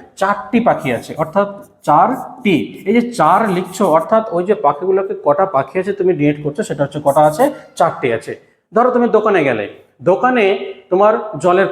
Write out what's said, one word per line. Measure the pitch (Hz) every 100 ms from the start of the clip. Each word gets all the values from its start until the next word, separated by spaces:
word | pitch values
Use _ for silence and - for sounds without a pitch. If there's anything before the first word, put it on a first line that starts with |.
| - -
চারটি | 196 208 - 233
পাখি | - 151 143
আছে, | 113 - -
অর্থাৎ | 160 196 202 - - _
চারটি। | - 151 196 254 - - 208 156 98 - 185
এই | 226
যে | 240
চার | - 156 185 220
লিখছো, | 180 185 - 190 156
অর্থাৎ | 160 220 220
ওই | 170
যে | 180 208
পাখিগুলোকে | 143 147 185 190 196 196
কটা | 151 143 190
পাখি | 139 135 185
আছে | 185
তুমি | 196 180
ডিনোট | 160 147 147
করছো, | 147 147
সেটা | 214 143
হচ্ছে | 139 -
কটা | 190 180
আছে, | 151 151 277 294 - -
চারটি | 165 - 131
আছে। | 113 - 110 _ _ _
ধরো, | 214 247
তুমি | 247 240
দোকানে | 214 214 196
গেলে, | 139 113 98 - _ _
দোকানে | 127 185 247 247 196 202 - - -
তোমার | 180 208 214 - 147
জলের | 175 180 190